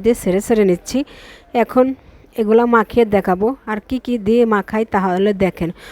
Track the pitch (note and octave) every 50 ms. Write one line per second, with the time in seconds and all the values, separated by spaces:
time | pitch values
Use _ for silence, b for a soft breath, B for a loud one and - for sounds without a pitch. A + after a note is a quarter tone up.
0 | F#3+ A3+ B3 - - F#3+ F3+ G3 G#3 - A#3 G#3+ G#3 F#3+ F3 F3 - - - C4
1 | C#4+ B B B B B B B B B - A#3+ A3 - - B3+ B3+ C4 C4 -
2 | b b b b b b - - A3 G#3 A3 A3+ A#3+ A#3+ A#3+ A3+ G#3+ - - A#3+
3 | A#3 G#3 G#3 G3 F3+ G3+ F#3 F3+ G#3 A#3 C4+ - - A3+ G#3+ G#3+ - - C4 B3
4 | - B3 A#3+ A#3 G3 G3+ A3+ A#3+ A#3+ A3+ A3 G3+ F#3+ - A3 G#3+ A3+ - - G3
5 | F#3 F#3+ F3 F#3 G3 G#3 G#3 F#3+ G3 F3+ - - E3+ E3 F3+ B B B